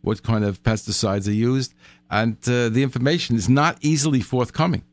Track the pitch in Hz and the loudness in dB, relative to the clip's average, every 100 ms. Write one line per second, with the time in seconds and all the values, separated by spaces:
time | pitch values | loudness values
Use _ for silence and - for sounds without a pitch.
0 | - 110 - 113 104 92 - 110 - 98 | -2 -4 -2 0 0 -2 -2 -2 -2 -2
1 | 110 101 98 104 117 131 123 _ - - | 0 -2 -2 0 0 0 -4 _ -20 -20
2 | _ 104 113 107 - 123 120 113 135 123 | _ -2 0 -2 -2 0 2 0 0 0
3 | 131 165 - 117 95 135 156 - 147 156 | 0 0 0 -2 2 4 2 0 0 2
4 | 151 135 - 127 120 - 165 139 - | 2 0 0 -2 -2 0 -2 -2 -6